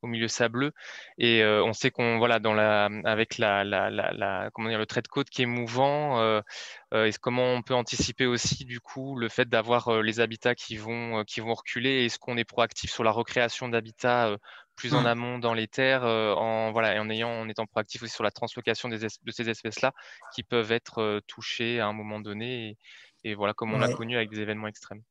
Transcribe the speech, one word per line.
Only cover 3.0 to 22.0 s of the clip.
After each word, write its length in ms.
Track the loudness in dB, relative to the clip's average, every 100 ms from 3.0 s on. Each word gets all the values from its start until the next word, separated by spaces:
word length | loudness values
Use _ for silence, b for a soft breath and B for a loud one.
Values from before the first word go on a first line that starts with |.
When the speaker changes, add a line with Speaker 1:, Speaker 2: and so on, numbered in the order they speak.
| -2
Speaker 1:
avec 320 | 0 0 2
la, 260 | 2 4
la, 260 | 2 0 0
la, 220 | 0 -2
la, 400 | -2 -4 -2 -6
comment 140 | -6 -4
dire, 120 | -2
le 60 | -2
trait 160 | -4
de 60 | -4
côte 220 | -4 -4
qui 140 | -2
est 40 | -2
mouvant, 720 | -2 -2 2 2 2 0 2
euh, 220 | 2 2 -2 B B B B
euh, 120 | 2 2
et 80 |
comment 400 | 0 -2 0 2
on 80 | 0
peut 120 | 0
anticiper 520 | -2 0 -2 -4 0 0
aussi, 400 | 2 -2 -4 -6
du 160 | -12
coup, 360 | -12 -10 -8 -4
le 120 | -4
fait 180 | 0 2
d'avoir, 400 | 2 4 2 4
euh, 140 | 2
les 180 | 2 2
habitats 360 | 0 2 0 0
qui 220 | -4 -10
vont, 420 | -6 -6 -4 -4
euh, 40 |
qui 160 | -4 -6
vont 140 | -2
reculer. 520 | -4 -4 -2 0 2 0
Est-ce 120 | -2
qu'on 200 | -6 -4
est 80 | -2
proactif 460 | 0 0 0 -6
sur 120 | 2
la 80 | 2
recréation 560 | 2 0 2 0 0 -2
d'habitats, 600 | -2 -2 -2 2 4 2
euh, 80 | 0 B B B -10
plus 200 | 0 2
en 80 |
Speaker 2:
Hmm. 40 | 4
Speaker 1:
amont 320 | 0 -2 -2
dans 140 | -2
les 140 | 0 -2
terres, 380 | 0 2 4 2
euh, 280 | 2 2
en, 380 | 2 2 0 0
voilà, 240 | 2 2 2
et 40 |
en 100 | 0
ayant, 200 | -2 -2
en 200 | -4 -6
étant 160 | -6 -4
proactif 380 | -2 -4 -6
aussi 100 | -10
sur 100 | -2
la 80 | -2
translocation 580 | -2 -8 -4 -2 -2 -2
des 160 | -4 -6
es-, 140 | -8
de 100 | -14
ces 180 | -6 -4
espèces-là 440 | -4 -6 -2 -2 -2 B B B
qui 100 | -12
peuvent 280 | -2 -2 0
être, 280 | -2 -2 -4
euh, 200 | -2 -2 -6
touchées 520 | -14 -10 -4 -2 -2
à 80 | -2
un 60 |
moment 260 | -4